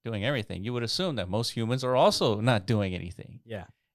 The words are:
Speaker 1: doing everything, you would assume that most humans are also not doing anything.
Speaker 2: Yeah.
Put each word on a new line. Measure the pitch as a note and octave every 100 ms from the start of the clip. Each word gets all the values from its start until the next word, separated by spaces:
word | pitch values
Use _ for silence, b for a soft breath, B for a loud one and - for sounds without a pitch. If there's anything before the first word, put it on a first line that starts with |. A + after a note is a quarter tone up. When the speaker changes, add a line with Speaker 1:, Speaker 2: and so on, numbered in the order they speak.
Speaker 1:
doing | A#2 G#2+
everything, | A2+ C#3 G2+ F2+
you | G#2
would | A#2+
assume | A#2 - F#3 A#2+
that | F2+
most | G#2+ A#2+
humans | A#2 A2+ B2+
are | B2+ B2+
also | F#3+ - D#3 G#2
not | A#2+ A2 F#2
doing | A2 F#2+
anything. | F2+ F2+ - - -
Speaker 2:
Yeah. | A#2 G#2 - _ _